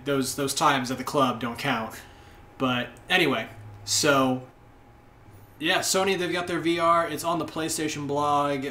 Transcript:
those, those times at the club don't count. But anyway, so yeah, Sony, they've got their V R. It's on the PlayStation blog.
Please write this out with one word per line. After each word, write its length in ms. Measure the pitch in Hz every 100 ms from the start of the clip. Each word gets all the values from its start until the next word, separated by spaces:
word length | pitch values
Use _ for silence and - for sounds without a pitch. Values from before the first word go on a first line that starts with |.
| 127
those, 300 | 139 127 -
those 180 | 139
times 360 | - 156 139 123
at 80 | 127
the 60 |
club 380 | 127 147 131 117
don't 180 | 120 117
count. 360 | 143 120 113 - - - - - - -
But 300 | 131 123 120 - -
anyway, 400 | 180 160 120 113 - - -
so 600 | - - 151 139 131 127 127 - - - - - - - - - - -
yeah, 200 | 156 180
Sony, 380 | - 190 196 185
they've 140 | 175
got 160 | 175 175
their 120 | 170
V 200 | 156 170
R. 260 | 170 170 165
It's 160 | 147 170
on 140 | 170
the 60 | 151
PlayStation 600 | - 160 156 156 147 143
blog. 580 | 143 147 143 143 143 139